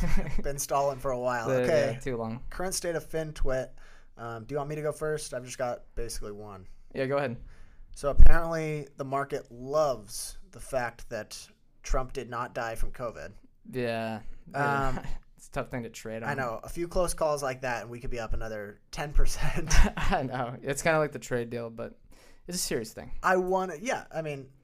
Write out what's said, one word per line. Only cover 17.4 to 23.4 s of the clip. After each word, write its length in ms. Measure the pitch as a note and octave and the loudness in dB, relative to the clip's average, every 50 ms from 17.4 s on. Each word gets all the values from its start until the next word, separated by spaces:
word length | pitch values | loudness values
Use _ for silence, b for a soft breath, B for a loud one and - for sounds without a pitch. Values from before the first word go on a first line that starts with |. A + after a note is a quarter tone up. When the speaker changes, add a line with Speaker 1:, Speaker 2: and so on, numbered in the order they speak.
Speaker 2:
like 200 | C#3+ C3 B2+ C3 | -4 -6 -6 -6
that, 220 | C3 B2+ A#2+ A2 G2+ | -6 -6 -6 -6 -8
and 60 | A#2 | -10
we 80 | A#2+ A#2+ | -12 -10
could 100 | C3+ B2 | -8 -6
be 80 | B2 A#2 | -6 -4
up 140 | A2 G#2+ - | -4 -4 -4
another 460 | G#2+ A2+ A2+ A2 G#2 G#2 G#2 G#2 - _ - | -4 -4 -6 -8 -10 -10 -12 -16 -20 _ -14
ten 220 | - - D3 D3 C#3+ | -10 -10 -4 2 6
percent. 580 | - - - - - - D3 - E3+ D#3+ D3 D#3 - - G#3 - | 6 6 6 6 4 2 0 0 0 0 6 8 8 8 8 6
Speaker 1:
<laughs> 140 | E3+ - - | 0 0 0
I 120 | G3 E3+ C3 | 2 0 -2
know. 320 | B2+ B2 B2+ B2 A#2+ B2+ - | -4 -6 -6 -6 -8 -8 -8
It's 200 | - C3 C#3+ C#3 | -6 -6 -6 -2
kinda 180 | - E3+ D#3+ D#3 | 0 0 2 2
like 120 | D3+ D3 D3 | 0 -2 -4
the 60 | A#2+ | -8
trade 300 | - - C3 A#2+ A#2 A#2 | -8 -6 -6 -6 -6 -6
deal, 200 | A#2+ A#2 A#2 A#2 | -8 -10 -10 -12
but 280 | A2+ A2+ A2+ A2 - - - - B B B B B B B | -12 -14 -14 -14 -16 -20 -20 -20 B B B B B B B
it's 100 | - F3 | -10 -8
a 40 | F3+ | -6
serious 300 | - - E3+ B2+ A2 - | -6 -4 -4 -6 -6 -8
thing. 200 | - - - - - - - | -12 -16 -12 -10 -6 -2 0
Speaker 2:
I 140 | F3 F#3+ | 0 2
wanna, 380 | F#3 | 2